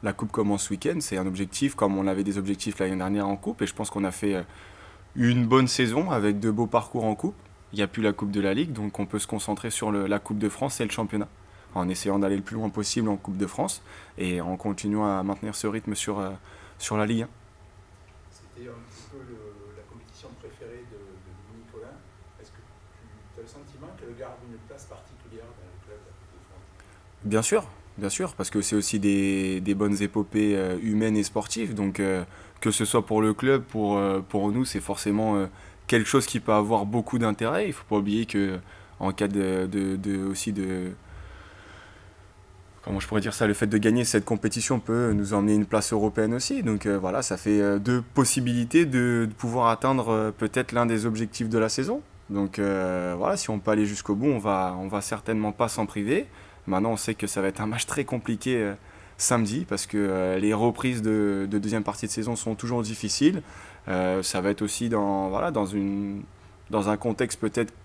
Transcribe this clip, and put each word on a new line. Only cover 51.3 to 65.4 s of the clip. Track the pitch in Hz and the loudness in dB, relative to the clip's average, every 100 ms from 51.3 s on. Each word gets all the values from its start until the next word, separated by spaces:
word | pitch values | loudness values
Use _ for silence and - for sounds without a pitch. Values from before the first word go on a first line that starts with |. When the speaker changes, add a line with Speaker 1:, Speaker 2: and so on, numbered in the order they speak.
| - 113 | -4 0
Speaker 1:
de | 113 | 2
la | 110 | 2
saison. | - 135 269 294 - - | 2 -2 -2 -6 -20 -6
Donc, | 101 98 98 | -2 -2 0
euh, | 101 95 92 92 90 87 | 0 2 0 0 -2 -2
voilà, | 101 196 | -2 -2
si | - | -2
on | 107 | -2
peut | 107 | 2
aller | 107 | 2
jusqu'au | 104 101 - | 2 -2 -2
bout, | 104 139 | 0 2
on | 123 | 2
va, | 104 98 92 90 | 2 2 0 -2
on | 92 | -4
va | 101 | -4
certainement | - 104 107 107 104 | -4 -6 -2 0 0
pas | 101 117 | 0 -2
s'en | - | 0
priver. | 104 107 104 165 277 - - - - | -2 -2 0 0 0 -12 -20 -14 -2
Maintenant, | 95 110 | 0 2
on | 110 | 0
sait | - 107 | -2 -2
que | 101 | -2
ça | - | 0
va | 95 | -2
être | 95 | 0
un | 107 | -4
match | 117 - | -2 -4
très | - | -2
compliqué, | 139 123 107 110 131 123 | -2 -2 -2 -2 0 2
euh, | 104 101 - - - - | 0 -4 -14 -20 -20 -2
samedi | - 123 107 120 175 | 2 4 4 0 -2
parce | 101 - | -4 -2
que, | 104 | 0
euh, | 101 95 92 92 | 2 2 2 4
les | 104 | 2
reprises | 107 117 113 131 123 | 4 2 2 -2 0
de, | 110 107 104 98 98 | 2 4 2 2 0
de | 104 | 0
deuxième | 104 110 | 0 0
partie | 104 98 107 | 0 -4 -4
de | |
saison | - 110 117 | -4 -4 -4
sont | - | -4
toujours | 107 120 120 | -4 -2 -2
difficiles. | 110 110 107 - 143 185 - - - - - | -2 -4 -2 4 4 4 -6 -18 -20 -14 -4
Euh, | 92 92 95 | 0 2 2
ça | 92 95 | 0 0
va | 92 | 0
être | 104 | 0
aussi | 104 - 120 | -2 -2 0
dans, | 110 101 98 95 | 0 2 0 0
voilà, | 98 | 0